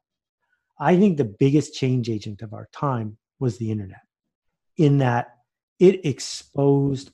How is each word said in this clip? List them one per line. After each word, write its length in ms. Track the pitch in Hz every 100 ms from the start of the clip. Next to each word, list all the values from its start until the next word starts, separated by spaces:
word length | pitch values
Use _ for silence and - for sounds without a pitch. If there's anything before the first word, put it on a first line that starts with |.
| _ _ _ _ _ _ _ _
I 200 | 147 180
think 180 | 208 147
the 200 | 113 98
biggest 340 | 135 147 143
change 360 | - 131 127 113
agent 320 | 110 107 104
of 120 | 110
our 140 | 107 107
time 420 | - 143 123 107 107 _ _
was 180 | 131 -
the 140 | 113
internet, 300 | 110 95 - _ _ _ _ _ _ _ -
in 220 | 147 143
that 400 | 127 120 - _ _ _ _ _
it 260 | 185 190 151
exposed 1080 | 123 - - - 139 139 139 139 131 -